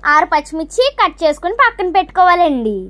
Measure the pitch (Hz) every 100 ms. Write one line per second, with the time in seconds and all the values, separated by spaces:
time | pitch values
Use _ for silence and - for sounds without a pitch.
0 | 294 302 330 302 294 320 311 - 523 571
1 | 370 320 320 294 339 466 494 453 370 359
2 | - 370 359 349 349 262 220 202